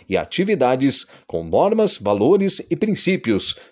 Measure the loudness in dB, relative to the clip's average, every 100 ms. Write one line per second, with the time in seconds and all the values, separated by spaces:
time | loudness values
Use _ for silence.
0 | -4 -4 -2 -2 -2 2 2 2 0 -2
1 | -6 -16 -10 -8 -2 0 2 2 0 0
2 | 0 2 4 4 2 -4 -6 -2 -2 0
3 | 0 0 0 -2 -2 -8 -14